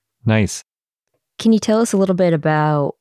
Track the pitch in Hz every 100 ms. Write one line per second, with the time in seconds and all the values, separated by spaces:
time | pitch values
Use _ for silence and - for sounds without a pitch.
0 | _ _ 113 110 98 - - _ _ _
1 | _ _ _ _ 226 220 - 220 233 196
2 | 190 180 180 165 156 156 151 151 139 -